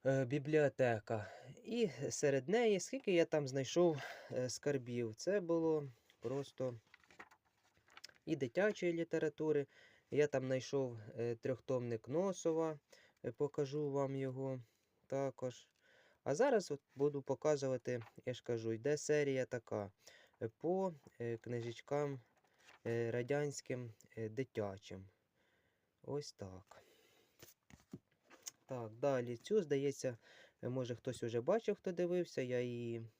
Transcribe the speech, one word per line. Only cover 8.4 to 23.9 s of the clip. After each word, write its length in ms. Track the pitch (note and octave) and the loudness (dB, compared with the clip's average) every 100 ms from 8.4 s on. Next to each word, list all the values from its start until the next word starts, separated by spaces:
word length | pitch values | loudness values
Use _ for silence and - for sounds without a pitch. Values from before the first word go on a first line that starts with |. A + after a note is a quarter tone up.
| C3 F3 G#3 G3+ F3 | -2 2 2 2 0
літератури. 760 | E3 E3 D#3+ D#3 - D#3 D3 C#3 - - - _ | 0 0 0 0 0 0 2 0 -10 -20 -20 _
Я 160 | C3 D3 | 2 2
там 180 | C#3 C3 | 2 0
знайшов, 540 | C3 B2 C#3 C3 A#2 G#2+ - | -2 0 -2 -2 -6 4 4
е, 180 | A#2 A#2 | 6 0
трьохтомник 720 | C3 B2 - C3 A#2+ A2+ - | 0 -2 0 0 2 -2 2
Носова, 720 | D3 G3 F3+ E3 D#3+ D#3+ D#3 _ - - _ C3 | 2 2 2 2 4 2 -2 _ -20 -20 _ -8
е, 60 | |
покажу 600 | A#2 D3 - C#3 D3 D3 | -2 -2 0 -2 0 0
вам 240 | C#3 C3+ C3+ | 2 0 0
його 440 | C3 B2+ C3+ C3 A#2+ _ _ _ _ | -2 -2 -4 -4 -8 _ _ _ _
також. 600 | C3+ C#3 - B2+ - - _ _ - _ _ | -2 -2 -2 -8 -8 -20 _ _ -20 _ _
А 120 | - D3 | -2 2
зараз 360 | C#4 A#3 - | 4 4 2
от 100 | C#3+ _ - | -8 _ 0
буду 260 | C#3+ C#3+ | 2 2
показувати, 800 | - C3+ D#3 D3+ C3+ B2+ - B2 A2+ - - | -4 0 2 2 2 -2 -2 -6 -6 -10 -8
я 80 | |
ж 100 | B2 | -8
кажу, 300 | - A#2 A2+ | -2 -2 0
йде 240 | A2+ C3 D3 | 0 0 0
серія 480 | - D3+ C#3+ C3 B2 | 2 2 2 0 -2
така, 460 | B2 - A2 G2 _ - - - _ | -6 -4 -4 -4 _ -20 -20 -20 _
е, 80 | A2 _ | -8 _
по, 360 | D#3 F#3 F#3+ D3+ - _ | -2 0 -2 -6 -20 _
е, 180 | A#2 A#2 | -6 -6
книжечкам, 840 | - A#2+ A#2 A2+ - C#3+ C#3+ C3+ _ _ _ _ - - A#2 | -6 -6 -6 -10 -4 -2 -2 -6 _ _ _ _ -20 -10 -4
е, 260 | A#2 A#2 | -2 0
радянським, 840 | A#2+ B2 C#3+ D3 C#3 - B2+ A#2+ | -2 0 0 0 -4 -8 -8 -8